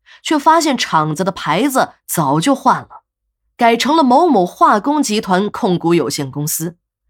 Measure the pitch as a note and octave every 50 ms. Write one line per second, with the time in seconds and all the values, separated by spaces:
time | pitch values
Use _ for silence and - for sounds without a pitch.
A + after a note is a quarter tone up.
0 | _ _ - - - - D#4+ D4 C#4+ E4+ D#4 E4 D4 D#4+ C4+ - - - - D#3+
1 | D#3 D#3 D3+ - F#3+ F#3+ F#3 - - - D3+ F3+ B3 D4 B3+ C4 F3+ - - _
2 | _ - - - D#3 C3+ C#3+ D#3 D#3+ C#4 C4+ C4+ - B3+ G3 - B2 - - -
3 | - _ _ _ _ _ _ _ _ _ _ - B3 A#3 A#3 A#3 - A#3+ D#4 E4
4 | D#4 B3 B3 C#4+ F4 F4+ C4+ G3+ F3+ F3+ - - E4+ D#4 B3 G#3 - C#4 D4 D4+
5 | C#4 - G#3+ G#3+ A3 G3 F#3 F3+ G#3 G#3 - - - G3+ F3+ E3 - E3 E3+ E3+
6 | C3+ A2+ - - C#3+ C3+ B2+ D3 D3 D#3 - - E3 F3 E3+ _ _ _ _ _
7 | _ _